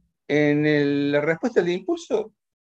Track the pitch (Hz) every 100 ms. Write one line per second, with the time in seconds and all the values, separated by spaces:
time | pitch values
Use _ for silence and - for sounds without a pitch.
0 | _ _ - 147 147 147 151 147 143 143
1 | 143 143 147 165 247 240 175 175 - 339
2 | - 254 - - _ _